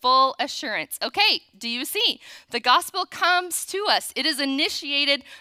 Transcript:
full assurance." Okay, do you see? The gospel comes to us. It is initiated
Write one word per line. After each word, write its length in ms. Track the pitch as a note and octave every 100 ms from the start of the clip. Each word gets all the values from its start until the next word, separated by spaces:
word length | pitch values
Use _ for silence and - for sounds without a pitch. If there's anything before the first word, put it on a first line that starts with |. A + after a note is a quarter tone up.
full 360 | B3+ C4 C4+ -
assurance." 600 | G#3 - C4+ F#3+ D3+ -
Okay, 400 | G#3+ - G#4 C4+ - F#3+
do 100 | A#3
you 160 | A#3+
see? 360 | D4 G#4 A4+ - - - -
The 100 | A#3
gospel 440 | B3 C#4+ - F#4+
comes 600 | F4+ - F4 F4+ F4+ - -
to 220 | F#4+ G#4
us. 240 | G3+ - -
It 80 |
is 160 | C#4+ C4+
initiated 840 | C#4 C4+ E4 - D4 C#4+ C#4+ C#4 - -